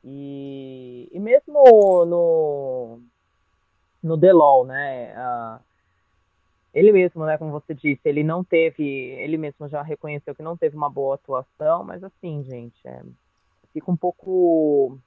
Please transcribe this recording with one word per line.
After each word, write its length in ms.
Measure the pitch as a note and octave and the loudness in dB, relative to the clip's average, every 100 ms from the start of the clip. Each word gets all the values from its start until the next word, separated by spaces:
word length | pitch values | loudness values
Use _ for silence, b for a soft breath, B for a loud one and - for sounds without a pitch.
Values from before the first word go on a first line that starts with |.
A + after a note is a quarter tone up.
E, 1040 | C3 C#3 C#3 C#3 C#3 C#3 C3+ C3 B2+ B2 A#2+ | -20 -18 -16 -14 -14 -16 -18 -18 -20 -20 -18
e 80 | - | -12
mesmo 440 | G#3 C4 - D4 C4+ A3 G3+ F3+ | 0 0 0 6 10 10 8 4
no, 960 | E3+ E3+ E3+ D#3+ D#3 C#3+ C3+ B2+ A#2 A#2 A#2+ _ _ _ _ _ _ _ _ _ | 2 0 2 2 0 -4 -8 -10 -12 -16 _ _ _ _ _ _ _ _ _ _
no 160 | D#3+ D#3+ | -6 2
Delol, 480 | F3+ F3+ D3 E3 E3 | 6 8 8 6 2
né? 480 | C3 C#3+ C3 A#2+ G#2+ | -6 -8 -10 -12 -12
Ah, 440 | B2+ A#2+ A2+ A2+ _ _ _ _ _ _ _ _ _ _ _ | -10 -8 -10 -16 _ _ _ _ _ _ _ _ _ _ _
ele 180 | D3 G3+ | 4 6
mesmo, 320 | G3+ F3+ E3 | 6 2 -2
né, 140 | D#3 D#3 | -6 -6
como 140 | D#3 | -6
você 240 | D3 _ D3+ | -12 _ -8
disse, 260 | D3+ C#3 | -6 -4
ele 200 | D#3 D3 | -4 -2
não 200 | D#3 E3+ | -2 -4
teve, 400 | F#3 E3 E3 - | -2 0 0 -2
ele 540 | D3 C3+ B2+ C3 C3+ D#3+ | -8 -8 -12 -12 -8 -8
mesmo 320 | D3+ - D3 | -8 -14 -12
já 140 | D3 | -12
reconheceu 500 | D3 D3+ D#3 D3 - | -10 -12 -12 -14 -14
que 80 | C#3 | -16
não 160 | D#3 E3+ | -14 -6
teve 180 | D#3+ D3+ | -6 -4
uma 140 | D3 | -10
boa 240 | C#3 C#3 | -6 -6
atuação, 720 | C#3 - C3 C3 _ D3+ E3+ | -6 -8 -10 -10 _ -4 -4
mas 200 | - F3+ | -6 -16
assim, 400 | F#3 _ F3+ D3+ C3 | -20 _ -12 -12 -12
gente, 300 | B2 A#2+ _ | -16 -18 _
é, 200 | - B2+ - B2 _ _ _ _ _ | -20 -20 -20 _ _ _ _ _ _
fica 200 | D3+ - | -14 -6
um 40 | F3 | -4
pouco 1040 | F3+ - - F#3 F3 E3 D#3 C#3+ C3+ C3+ | -4 -8 -6 0 2 2 2 0 -2 -6